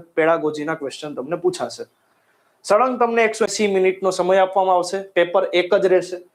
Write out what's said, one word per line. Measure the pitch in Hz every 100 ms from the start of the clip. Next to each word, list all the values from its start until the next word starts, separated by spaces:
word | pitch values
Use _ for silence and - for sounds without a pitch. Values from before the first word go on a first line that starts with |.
| 170
પેડાગોજીના | - 160 165 151 151 151
ક્વેશ્ચન | 160 135 - 151
તમને | 131 135 170
પૂછાશે. | 180 156 120 - 117 _ _ _ _ _ _ _
સળંગ | - 208 262 240
તમને | 233 233
એકસો | 220 -
એંસી | 208 - 208
મિનિટનો | 190 185 185 190
સમય | 180 180 190
આપવામાં | 190 196 190 180
આવશે, | 175 196
પેપર | 196 175 170 190
એક | 185 175 175
જ | 202 180
રહેશે. | 180 175 175 -